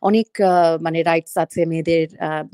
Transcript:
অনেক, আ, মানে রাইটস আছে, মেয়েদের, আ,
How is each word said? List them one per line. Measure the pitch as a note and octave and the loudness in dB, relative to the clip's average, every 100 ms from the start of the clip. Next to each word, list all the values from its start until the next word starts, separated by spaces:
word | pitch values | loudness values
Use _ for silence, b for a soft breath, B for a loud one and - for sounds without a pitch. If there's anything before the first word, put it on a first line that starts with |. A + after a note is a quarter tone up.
অনেক, | F#3+ A3 A3 - | 0 2 0 0
আ, | G3 F3+ E3+ E3 | 2 4 4 2
মানে | E3 D#3+ | -2 -2
রাইটস | E3 E3 E3 - | 0 0 -2 -4
আছে, | E3 - E3 | -4 -2 -2
মেয়েদের, | E3 D#3+ E3 D#3+ - | -2 0 0 -2 -6
আ, | D#3 D#3 D3+ | -8 -6 -8